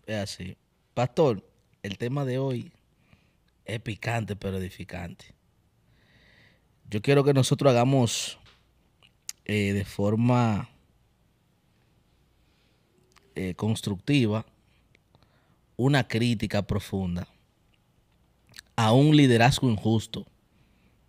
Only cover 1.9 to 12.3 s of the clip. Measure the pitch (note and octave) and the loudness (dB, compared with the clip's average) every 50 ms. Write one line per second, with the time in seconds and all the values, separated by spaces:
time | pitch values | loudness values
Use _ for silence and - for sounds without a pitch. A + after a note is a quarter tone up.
1.9 | G2 - A#2 B2 C3+ C#3+ C#3+ C3 B2 C3 C3+ C3+ B2+ A#2+ - F3+ _ _ _ _ | -10 -8 -6 -6 -4 -4 -4 -4 -4 -4 -4 -4 -6 -6 -10 -14 _ _ _ _
2.9 | _ _ _ _ _ _ _ _ _ _ _ _ _ _ _ - G#2 A2+ - A#2 | _ _ _ _ _ _ _ _ _ _ _ _ _ _ _ -12 -12 -10 -8 -10
3.9 | G#2 - - A2+ A#2 A#2+ A2 G2 G2+ G2 - G2 F#2+ F#2+ F#2 F2+ - - - - | -12 -8 -6 -6 -4 -4 -6 -6 -8 -8 -8 -8 -6 -6 -8 -10 -12 -14 -16 -14
4.9 | - F2+ F2+ E2+ - - - - - _ _ _ _ _ _ _ _ _ _ _ | -12 -12 -12 -12 -14 -18 -20 -20 -20 _ _ _ _ _ _ _ _ _ _ _
5.9 | _ _ _ _ _ _ _ _ _ _ _ _ _ _ _ _ _ _ _ - | _ _ _ _ _ _ _ _ _ _ _ _ _ _ _ _ _ _ _ -8
6.9 | G2+ G#2+ - - C#3 C#3+ C3+ C#3+ C#3 C3+ B2 - C#3 - C#3 C#3 B2 A#2+ A#2+ C3 | -8 -4 0 2 2 4 4 4 4 2 2 2 2 2 4 4 4 4 4 4
7.9 | C3+ C3+ A#2+ A2 - - - - - - _ - _ _ _ _ _ _ _ _ | 4 2 2 0 -2 -4 -8 -10 -12 -16 _ -20 _ _ _ _ _ _ _ _
8.9 | _ _ _ _ _ _ _ - - _ _ - G#2 G#2 G2+ G2 G2+ G2+ F#2+ - | _ _ _ _ _ _ _ -20 -20 _ _ -4 -2 -2 0 0 -2 -2 -4 -6
9.9 | - - G2+ G2+ A2 A2 A#2 B2 B2 B2 A#2+ A2+ G#2+ F#2 D2+ - _ _ _ _ | -4 -2 -2 0 0 2 2 2 2 2 2 2 0 -2 -4 -8 _ _ _ _
10.9 | _ _ _ _ _ _ _ _ _ _ _ _ _ _ _ _ _ _ _ _ | _ _ _ _ _ _ _ _ _ _ _ _ _ _ _ _ _ _ _ _
11.9 | _ _ _ _ _ _ _ _ | _ _ _ _ _ _ _ _